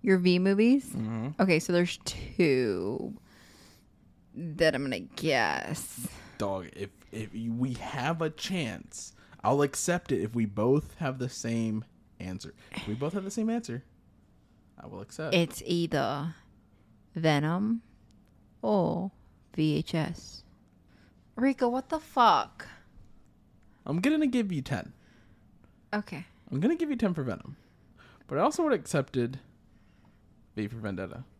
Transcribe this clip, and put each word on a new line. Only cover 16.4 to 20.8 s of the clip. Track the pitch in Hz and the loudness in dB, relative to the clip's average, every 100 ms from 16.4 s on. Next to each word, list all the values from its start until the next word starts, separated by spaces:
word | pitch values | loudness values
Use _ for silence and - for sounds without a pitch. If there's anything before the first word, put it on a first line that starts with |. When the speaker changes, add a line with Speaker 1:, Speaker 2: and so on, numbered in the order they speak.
| - - _ _ _ - _ - | -20 -20 _ _ _ -20 _ 0
Speaker 1:
Venom | 160 147 151 175 214 226 - - - - - - _ - | 2 4 2 0 0 -2 -6 -20 -20 -20 -20 -20 _ -6
or | 226 208 165 170 190 - - - _ - | 0 2 2 0 -4 -10 -20 -20 _ 0
V | 156 151 | 2 2
H | - 160 | 0 -2
S. | 156 170 - - - - _ _ | -2 -6 -14 -20 -20 -20 _ _